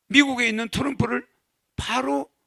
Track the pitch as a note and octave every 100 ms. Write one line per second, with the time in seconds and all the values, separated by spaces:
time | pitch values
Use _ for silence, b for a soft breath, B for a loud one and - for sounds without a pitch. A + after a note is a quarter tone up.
0 | - C4 C#4 B3 A#3 A3 A3+ - C#4 C#4
1 | A3+ B3 A#3+ _ _ _ _ - - A#3+
2 | C4+ C#4 C#4 _